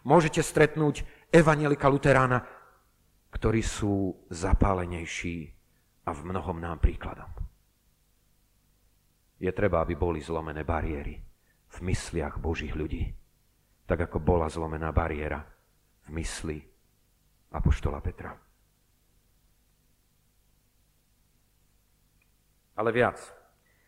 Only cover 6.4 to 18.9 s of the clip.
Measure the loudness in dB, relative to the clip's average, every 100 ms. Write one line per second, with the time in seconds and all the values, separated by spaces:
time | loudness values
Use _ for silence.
6.4 | -6 -6 -6 0 0 0 -10 -12 -14 -12
7.4 | -12 _ _ _ _ _ _ _ _ _
8.4 | _ _ _ _ _ _ _ _ _ -8
9.4 | -6 0 0 2 0 -2 -2 -2 -4 -6
10.4 | -6 -8 -4 -2 -2 -6 -8 -12 -16 -20
11.4 | _ _ _ -10 -4 -4 -4 -6 -6 -6
12.4 | -6 -4 -6 -6 -6 -4 -6 -8 -18 _
13.4 | _ _ _ _ -4 -2 -2 -2 6 6
14.4 | 6 -2 -4 -4 0 0 0 -2 -4 -6
15.4 | -8 _ _ _ _ _ -12 -8 -8 -8
16.4 | -8 -10 -12 _ _ _ _ _ _ _
17.4 | _ -2 0 2 0 -4 -6 -8 -14 -16
18.4 | _ _ _ _ _